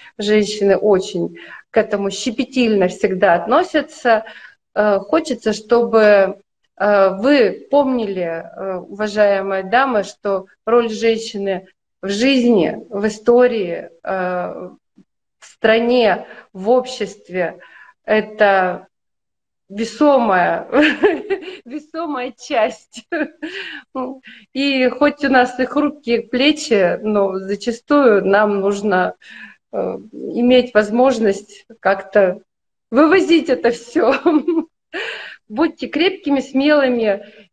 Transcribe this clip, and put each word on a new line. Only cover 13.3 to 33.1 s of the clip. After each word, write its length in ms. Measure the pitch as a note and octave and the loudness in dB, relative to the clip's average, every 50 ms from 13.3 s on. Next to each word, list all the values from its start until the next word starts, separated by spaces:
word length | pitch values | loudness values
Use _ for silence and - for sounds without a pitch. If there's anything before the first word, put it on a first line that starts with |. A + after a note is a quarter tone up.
| A#3+ B3 B3 B3 A#3 A3 F#3 F3 E3 - - - _ _ - | 4 4 4 2 0 -2 -6 -6 -8 -10 -10 -16 _ _ -10
э, 680 | - F#3+ F#3+ F3+ F#3 F3+ F3+ F3 F3+ - - F#3 F#3 - _ _ _ _ _ _ _ _ _ _ _ _ _ | -8 -6 -4 -4 -4 -4 -6 -6 -8 -10 -12 -16 -16 -18 _ _ _ _ _ _ _ _ _ _ _ _ _
в 60 | - | -20
стране, 800 | - _ _ - A3 A3 A#3 A#3 A#3+ B3 B3 A3+ G3+ F3 - - - - - - _ - | -20 _ _ 0 2 2 2 2 2 2 2 2 2 0 -2 -6 -14 -20 -20 -20 _ -16
в 160 | F#3 F#3 G#3+ | -8 -2 0
обществе, 920 | B3+ B3+ B3+ - - - G#3 - - - _ - F3+ F#3 E3+ D#3+ - - - - - - - - _ _ - | 0 0 0 -4 -8 -8 -8 -10 -10 -20 _ -10 -6 -4 -4 -4 -6 -12 -20 -20 -20 -20 -20 -20 _ _ -4
это 840 | - G#3+ G#3+ G#3 G#3+ - - G#3+ G3+ G3 F#3+ F#3 F3+ F3+ - - _ _ _ _ _ _ _ _ _ _ _ _ _ _ _ _ | -2 0 0 -2 -4 0 2 2 4 4 2 0 -2 -4 -8 -12 _ _ _ _ _ _ _ _ _ _ _ _ _ _ _ _
весомая, 1000 | - G3 G#3 A3+ A3 - - D4+ D4 C#4 B3+ A#3 G#3+ F#3+ F3+ F3 E3+ E3+ F3 - - | -14 -8 -8 -8 -6 -2 2 2 4 4 4 2 2 2 2 2 0 -2 -4 -6 -2
<laughs> 920 | - C#4+ D4+ D#4 - - B3 G#4 E4 C4 - - G4 F#4+ D#4+ F#4 F#4 - - | 2 2 2 2 2 2 0 0 0 0 -4 -6 -6 -6 -8 -14 -16 -16 -18
весомая 680 | A#3 C4 D4+ D4 _ - D#4+ E4+ D4+ C#4+ B3+ B3 C4 - | -14 -14 -14 -14 _ -10 -10 -8 -8 -6 -8 -8 -10 -12
часть. 680 | _ - - D4 A#3 G#3+ B3+ - - _ _ - A#3 - - F4 D4+ D#4+ D#4+ - - - E4+ F#4 G4 F#4 E4 D#4+ C#4+ - _ - C4 B3+ B3+ C4+ C4 _ - - A#3 G#3+ _ - | _ -10 -4 0 0 0 0 -2 -10 _ _ -20 -20 -12 -8 -6 -6 -6 -6 -8 -14 -14 -14 -12 -12 -14 -14 -16 -18 -18 _ -10 -10 -10 -10 -12 -16 _ -20 -20 -20 -20 _ -6
И 360 | C4 C#4 C#4+ C4+ C4 B3+ B3 | -4 -2 0 0 2 0 0
хоть 340 | - - D4 D4 C#4+ - C#4+ | 2 2 0 0 0 0 -2
у 40 | C4+ | 2
нас 300 | C4+ B3+ B3 B3 - - | 4 4 4 2 0 -4
и 60 | - | -4
хрупкие 560 | - - D4 D4 C#4+ D4 - - A#3 A#3 A3+ - | -2 0 -2 -2 -2 -4 -6 -4 -2 -2 -2 -2
плечи, 760 | - - B3 C4+ D4+ D4+ D4+ - - A#3 G3 F#3 E3+ F3 - | -4 -2 0 2 2 0 0 -2 0 0 2 2 0 0 -2
но 360 | - G#3+ G#3 G#3 G3 F#3+ F#3 F#3+ | -4 -2 0 0 0 0 -2 -6
зачастую 840 | F#3+ F#3+ G3+ G3 - A#3+ A3+ - _ - D4 C#4+ C#4 A#3 G#3 G3 F3+ | -6 -6 -8 -6 -4 -6 -8 -6 _ 0 2 4 4 4 4 4 2
нам 360 | F#3+ G3 G#3 G#3+ G#3 G3+ G3 | 4 4 4 4 2 0 0
нужно, 540 | G3 G3+ G3+ G3+ G3+ G#3+ F3+ F#3 F3+ F#3 - _ _ - A3 A3+ A3 G#3+ - _ _ _ | 0 -2 -2 -2 -2 0 0 0 0 -2 -6 _ _ -20 -20 -20 -20 -20 -20 _ _ _
э, 260 | - - - F#3 F#3 - - - | -6 -6 -6 -6 -6 -10 -12 -16
иметь 600 | - - C3 D3 E3 A3 A#3+ B3 B3+ B3+ A#3+ - - | -16 -12 -10 -8 -4 0 2 4 4 4 4 2 0
возможность 920 | G#3 G#3+ G#3 G#3+ A#3+ B3+ C4+ A#3+ A3+ A3+ G3 G3 - - _ - - _ _ A3+ _ | 0 0 0 2 2 2 2 2 2 0 0 0 -2 -6 _ -20 -20 _ _ -14 _
как-то 600 | - F#3+ G3 G3 - - - G#3 G3 F3+ F3+ - _ _ _ _ _ _ _ _ _ - | -2 0 0 -2 -4 0 2 2 2 2 0 -6 _ _ _ _ _ _ _ _ _ -2
вывозить 580 | A3+ B3 D#4 D4+ | 2 4 4 4